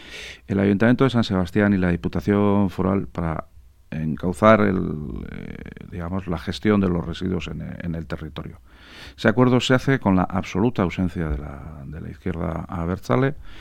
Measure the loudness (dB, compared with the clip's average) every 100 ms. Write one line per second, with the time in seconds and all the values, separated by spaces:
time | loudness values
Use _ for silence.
0 | -18 -16 -16 -16 -4 2 4 4 4 4
1 | 4 2 2 0 0 2 4 4 2 0
2 | -2 -2 0 2 4 2 0 0 0 0
3 | -2 -4 -4 -4 -8 -18 -20 _ _ -6
4 | -4 -2 -4 4 8 8 6 2 -2 -4
5 | -8 -10 -10 -12 -12 -12 -14 -16 -12 -8
6 | -6 -6 -4 -4 -4 -2 2 4 4 0
7 | -4 -6 -4 -4 -4 -8 -10 -8 -6 -6
8 | -8 -10 -10 -12 -12 -16 -20 -20 -20 -20
9 | -20 0 2 6 6 4 4 2 4 2
10 | 4 4 2 -2 -4 0 0 2 0 0
11 | -2 -2 -4 -4 -6 -12 -14 -14 -12 -12
12 | -12 -8 -6 -4 -4 -4 -6 -6 -4 -4
13 | 0 2 2 -2 -10 -16